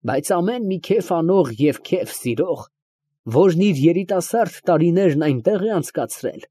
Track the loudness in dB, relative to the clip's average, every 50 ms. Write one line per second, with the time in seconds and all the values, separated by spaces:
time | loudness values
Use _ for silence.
0 | -4 -2 -4 -4 -2 0 -2 0 0 -2 -2 -2 -4 -4 -4 -6 -2 0 0 0
1 | 0 0 -2 0 2 2 2 2 2 0 0 0 0 0 0 -2 -4 -4 -4 -4
2 | -4 -6 -10 -8 -6 -4 -2 -2 -2 -2 -4 -6 -8 _ _ _ _ _ _ _
3 | _ _ _ _ _ 0 2 4 4 4 4 4 2 2 2 4 2 2 2 2
4 | -2 -2 -4 -4 -2 -2 0 0 0 -2 -4 -6 _ 0 2 4 4 4 4 4
5 | 2 2 2 2 0 0 0 0 0 0 0 0 -2 -2 -2 -2 -4 -4 _ -6
6 | -6 -6 -8 -8 -8 -8 -8 -10 -20 _